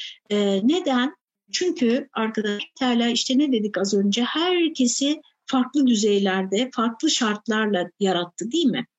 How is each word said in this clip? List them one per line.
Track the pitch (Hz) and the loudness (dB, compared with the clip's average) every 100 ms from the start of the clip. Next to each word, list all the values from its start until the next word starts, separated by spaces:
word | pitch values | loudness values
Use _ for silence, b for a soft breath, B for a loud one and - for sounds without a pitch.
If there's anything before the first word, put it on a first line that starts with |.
| B B - | B B -4
Ee, | 208 202 196 220 | 0 2 2 2
neden? | 349 359 247 254 - _ _ _ | 2 0 0 0 -4 _ _ _
Çünkü | - 359 320 240 247 - | -4 -2 0 0 0 -2
arkadaşlar | - 220 220 214 208 - - | -4 -4 -2 -4 -4 -8 -6
Teala | 254 233 233 | -2 0 0
işte | 233 - 254 | -2 0 2
ne | 294 | 2
dedik | 240 208 202 | 0 -2 -2
az | 196 | 0
önce? | 202 202 202 | 2 2 0
Herkesi | 240 311 349 359 330 320 247 - 277 311 b b - | -2 -2 0 2 0 0 -2 0 -2 -2 b b -4
farklı | 262 247 294 262 | -2 0 2 2
düzeylerde, | 226 214 202 196 185 190 196 254 | 4 2 2 2 0 0 -2 -2
farklı | 254 226 233 311 | -2 -4 -2 -2
şartlarla | - 226 208 - 214 214 196 175 - | 0 -2 -2 -2 -2 0 0 -2 -2
yarattı, | 196 175 170 - 220 | 0 0 -4 -8 -4
değil | 302 294 | 0 0
mi? | 147 - | 0 -6